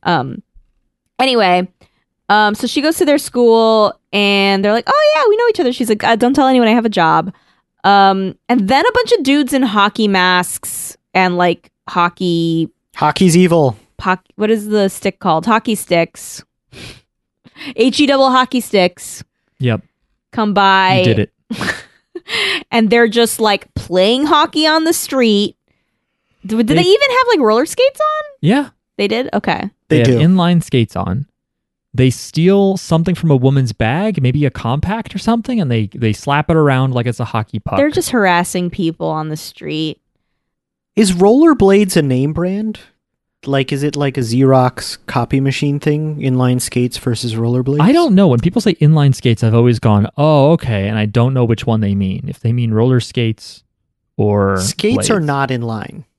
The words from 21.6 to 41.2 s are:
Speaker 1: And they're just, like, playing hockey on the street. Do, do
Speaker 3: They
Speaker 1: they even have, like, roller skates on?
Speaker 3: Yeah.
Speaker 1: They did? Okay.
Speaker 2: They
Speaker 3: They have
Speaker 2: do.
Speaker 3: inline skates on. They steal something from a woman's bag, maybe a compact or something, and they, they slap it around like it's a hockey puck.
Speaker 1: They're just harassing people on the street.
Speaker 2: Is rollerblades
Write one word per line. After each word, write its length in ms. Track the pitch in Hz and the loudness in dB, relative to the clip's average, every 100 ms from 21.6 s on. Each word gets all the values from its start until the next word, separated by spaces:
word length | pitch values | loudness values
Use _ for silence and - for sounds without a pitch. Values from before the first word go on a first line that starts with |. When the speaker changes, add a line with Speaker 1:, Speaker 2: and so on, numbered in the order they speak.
| - - - _ _ 349 - - - 330 - | -8 -8 -12 _ _ -20 -10 -6 -4 -6 -4
Speaker 1:
And 180 | 233 220 | -2 2
they're 180 | 233 233 | 2 2
just, 320 | 226 233 - | 2 0 0
like, 340 | 220 202 - | -2 -2 -6
playing 500 | - - 180 190 247 | -14 -4 0 2 0
hockey 420 | 294 302 311 302 311 | 0 0 0 0 0
on 180 | 311 | 0
the 100 | 320 | 0
street. 600 | 339 - 269 233 208 208 - _ _ _ _ _ _ _ _ 190 | -4 -4 0 2 2 0 -6 _ _ _ _ _ _ _ _ -8
Do, 100 | 220 | -4
do 60 | |
Speaker 3:
They 120 | 226 320 | 0 2
Speaker 1:
they 40 | 359 | 2
even 220 | 403 554 | 2 2
have, 160 | 494 494 | 0 0
like, 100 | 427 | 2
roller 260 | 226 220 311 | 2 0 -2
skates 340 | - 523 554 | 0 -2 0
on? 220 | 622 622 605 554 | -4 -4 -8 -4
Speaker 3:
Yeah. 300 | 147 262 277 _ _ - | 0 0 -2 _ _ -6
Speaker 1:
They 100 | 202 | -4
did? 200 | 220 262 | -4 -4
Okay. 360 | - 202 165 202 _ _ | -4 -4 -6 -6 _ _
Speaker 2:
They 140 | 156 | 2
Speaker 3:
They 80 | 117 | 2
have 80 | 120 | 2
Speaker 2:
do. 60 | 156 | 2
Speaker 3:
inline 380 | 185 175 175 | 2 2 0
skates 320 | - 123 113 - | 0 -2 -2 -4
on. 300 | 92 98 143 _ _ _ _ _ _ | -6 -6 -8 _ _ _ _ _ _
They 160 | 117 127 | 0 0
steal 720 | - - 156 170 196 196 190 | 0 -6 -2 2 2 2 -2
something 360 | - 165 170 | -2 -2 0
from 160 | 175 165 | -2 0
a 60 | 139 | 2
woman's 360 | 131 139 127 | 2 0 -2
bag, 480 | 107 113 143 214 175 | -2 -2 -2 -2 -2
maybe 240 | 127 135 147 | -2 0 -2
a 40 | |
compact 640 | - 113 131 180 220 220 | -4 -6 -6 -4 -8 -8
or 40 | 202 | -8
something, 420 | - 233 220 240 | -2 -2 -2 -4
and 100 | 156 | -2
they, 180 | 117 104 | -2 -4
they 260 | - 113 | -4 -4
slap 340 | 104 - 143 151 | -4 -2 -4 0
it 80 | 160 | 2
around 380 | 147 127 131 | 2 2 0
like 100 | 123 120 | -2 -4
it's 140 | 113 | -6
a 40 | 117 | -6
hockey 320 | 113 107 110 | -6 -6 -8
puck. 180 | - - | -6 -2
Speaker 1:
They're 140 | 285 | 0
just 180 | 302 349 | 0 -2
harassing 600 | 247 196 175 175 180 180 | 0 2 2 0 -4 -6
people 380 | - 165 165 160 | -4 -4 -4 -6
on 200 | 156 156 | -6 -6
the 80 | 151 | -10
street. 640 | - - 151 156 156 - _ _ _ _ _ _ _ _ _ - | -12 -16 -10 -6 -6 -8 _ _ _ _ _ _ _ _ _ 0
Speaker 2:
Is 160 | 214 | 0
rollerblades 840 | 175 | 4